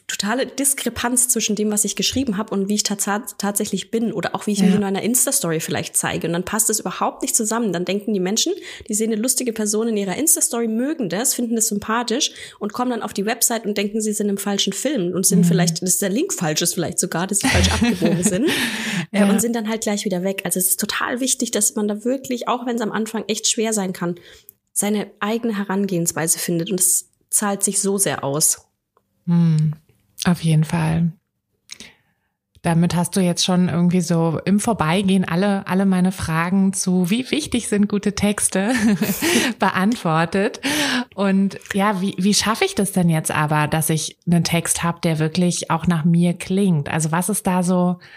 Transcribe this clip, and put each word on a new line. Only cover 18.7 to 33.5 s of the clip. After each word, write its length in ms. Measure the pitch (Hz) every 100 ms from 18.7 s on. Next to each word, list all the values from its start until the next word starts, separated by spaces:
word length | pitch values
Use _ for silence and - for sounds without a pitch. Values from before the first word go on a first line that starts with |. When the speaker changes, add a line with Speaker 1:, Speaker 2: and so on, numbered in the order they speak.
| 220 220 202 156
Speaker 1:
äh, 80 | 202
Speaker 2:
Ja. 100 | 202
Speaker 1:
und 100 | 208
sind 140 | 233
dann 140 | 233 214
halt 140 | 226
gleich 220 | 220 208
wieder 180 | 208 180
weg. 200 | 190 190
Also 140 | - 185
es 100 | 175
ist 120 | -
total 400 | 208 - - 240
wichtig, 300 | 262 - 240
dass 240 | 214 208
man 140 | 220 208
da 160 | 208
wirklich, 440 | 240 269 269 240 226
auch 180 | 247 247
wenn's 140 | 233
am 120 | 220
Anfang 320 | 185 220 220 -
echt 200 | 220 -
schwer 240 | - 226
sein 200 | 214 190
kann, 240 | 180 175 175 - - - _ _
seine 380 | - 202 208 - -
eigene 360 | 208 226 233 202
Herangehensweise 840 | 196 190 202 175 165 - 160 -
findet. 320 | - 170 185
Und 100 | 180
es 280 | - - - _ _
zahlt 340 | - 208 202
sich 180 | 208 202
so 180 | 196 202
sehr 260 | 180 135
aus. 420 | 139 147 156 - _ _ _ _ _ _ 175
Speaker 2:
Hm, 480 | 170 165 156 156 151 _ _ _ -
auf 180 | 180 175
jeden 220 | 165 156
Fall. 480 | 156 170 156 165 170 - _ _ _ _ _ - - _ _ _ _ _ _ _
Damit 320 | 165 165 175
hast 220 | 170 170 202
du 40 |
jetzt 220 | 180 175
schon 280 | -